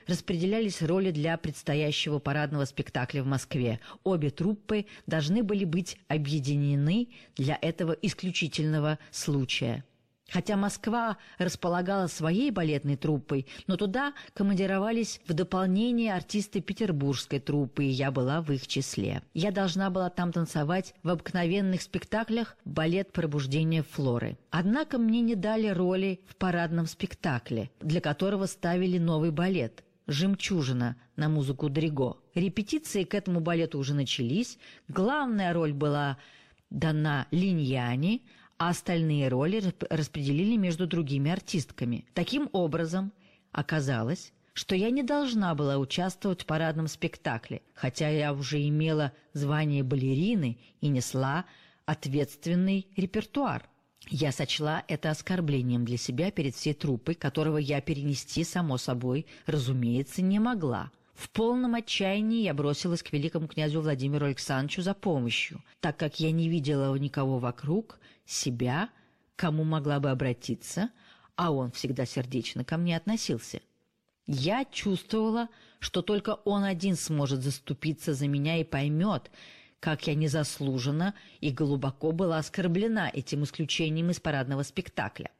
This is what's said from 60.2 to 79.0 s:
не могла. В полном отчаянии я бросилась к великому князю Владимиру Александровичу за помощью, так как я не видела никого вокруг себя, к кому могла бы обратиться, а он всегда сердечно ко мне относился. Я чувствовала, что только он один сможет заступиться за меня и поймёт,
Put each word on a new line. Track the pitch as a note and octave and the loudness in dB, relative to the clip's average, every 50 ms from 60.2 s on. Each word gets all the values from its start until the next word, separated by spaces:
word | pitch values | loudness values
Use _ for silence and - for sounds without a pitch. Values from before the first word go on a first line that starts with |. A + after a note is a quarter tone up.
не | F#3 F#3 G3 G#3 | 2 4 4 4
могла. | A3 B3 B3+ G3+ D#3+ C3 A#2 G2 - - - _ _ _ _ | 2 2 0 0 0 -2 -2 -2 -4 -8 -12 _ _ _ _
В | - - - | -18 -16 -8
полном | - - A3+ A#3 B3 B3+ B3+ A#3+ A#3 | -2 0 2 2 2 2 2 2 0
отчаянии | A#3 A3+ - - A3+ G3 F#3+ G3 G#3 G#3+ A3 A3+ A#3 G#3+ | 0 -2 -2 -2 -2 0 0 0 0 2 2 2 2 2
я | F3+ C#3+ | 2 0
бросилась | C#3 D3+ C#3+ C#3+ - - F3+ E3+ E3 - | 0 0 0 0 0 0 -2 -2 -2 -2
к | - | -2
великому | - C#3+ C#3+ D#3+ - E3 D#3 D3+ | -2 -2 -2 0 -2 -2 -4 -4
князю | - D#3+ D3+ D3+ D3 D#3+ | -4 -2 -2 0 0 0
Владимиру | D3+ D#3 C#3+ B2+ C3 C#3 D3 D3 D3 C#3+ | 0 0 0 0 0 0 0 0 0 0
Александровичу | C3 - - - C#3 C3 C3+ C#3+ - - F3 | -2 -2 -4 -4 -2 -2 -2 -2 -2 -2 -2
за | F#3+ G3 | -2 -2
помощью, | - - G#3 D#3+ C3+ A#2+ A#2 G#2+ - - - - - - - - _ | -2 0 0 2 2 2 0 0 0 -2 -4 -6 -10 -18 -20 -14 _
так | - D#3+ - - | -6 -4 -4 -2
как | E3 D3 - - | -4 -4 -4 -2
я | D#3+ D#3+ | 0 0
не | D#3+ E3 E3 E3 | 2 2 2 2
видела | E3 E3 C3+ C#3+ D3 C#3 C3+ C3+ C3+ | 2 2 2 2 2 2 2 2 0
никого | C#3 C#3+ C#3 - D3 C3+ C3+ C3+ B2 | 0 0 -2 -2 0 0 0 0 0
вокруг | B2 B2 B2 - - C#3+ E3+ G#3+ A3+ - - - - - - _ _ | 0 -2 -4 -4 -2 -2 0 0 -2 -4 -10 -20 -20 -20 -20 _ _
себя, | - - - - C#3 B2 A#2+ B2+ B2 B2+ D#3+ G#3+ B3 - _ _ _ _ _ _ _ _ | -8 -6 -4 -2 -2 -2 0 0 0 0 0 -2 -4 -8 _ _ _ _ _ _ _ _
к | - | -4
кому | - E3 D3+ D#3 D#3 | -2 0 0 2 2
могла | D#3 D#3 D3+ C#3 D3+ C#3+ C#3+ | 2 0 0 0 0 0 2
бы | C#3 C#3+ | 2 2
обратиться, | C3 B2+ C3+ B2+ A#2+ - - - A#2 - - - - - G#3 B3 - _ - - - - - - _ | 0 2 0 -2 -2 -2 -4 -6 -6 -6 -6 -8 -4 -4 -4 -4 -4 _ -20 -20 -20 -20 -20 -14 _
а | - F3 E3 | -2 0 0
он | D3+ C3+ B2+ A#2+ | 0 0 0 -2
всегда | - - - C#3 C3+ C3 C3 | -4 -4 -4 -4 -2 -2 -4
сердечно | - - C#3 B2 B2 C3+ B2 A#2 - - A#2+ B2+ | -4 -2 -4 -4 -2 -2 -4 -4 -4 -4 -6 -4
ко | - E3 E3 | -2 -2 0
мне | F3 F3 E3 E3 | 0 2 0 0
относился. | - G#3 A3 A3 - - D3 A2+ - - - - - _ _ _ _ _ _ _ _ _ _ _ _ | 0 -2 -2 -2 0 -2 -2 -4 -4 -8 -12 -12 -14 _ _ _ _ _ _ _ _ _ _ _ _
Я | - C#3+ C3 C3 E3+ G#3+ B3+ C#4 | -4 -2 0 0 0 0 0 -2
чувствовала, | - - - - G3+ F#3 F3 - - A3 A3 A3 A3 A3 A#3 A#3 A#3 - - - - - - | -4 -6 -4 -2 0 0 -2 -2 -2 0 0 2 2 2 0 -2 -4 -6 -14 -20 -20 -18 -12
что | - - - F#3 | -10 -4 -4 -2
только | F3 - G#3 G#3 - A3 G#3+ - - | 0 0 0 0 0 -2 -4 -2 0
он | G3+ G3+ G3+ G3 | 0 2 2 2
один | G3 F#3+ E3 F#3+ G3 F3+ | 0 0 0 0 0 0
сможет | D#3 - - D#3 D3 C#3+ C3 C#3 C3 B2+ | 0 0 0 0 0 2 2 0 0 0
заступиться | C#3+ C3 - - - C#3+ - - D#3 D3+ - - E3 C#3+ | -2 -4 -4 -4 -6 -6 -4 -2 -4 -4 -2 -2 -2 -2
за | C3 C#3+ C#3+ | 0 0 0
меня | C#3+ C#3+ C#3+ D#3 E3 E3 | 0 2 0 0 0 0
и | D#3+ | -2
поймёт, | - - C3+ C#3 D3 D3+ D#3 | -2 -2 -2 0 2 2 2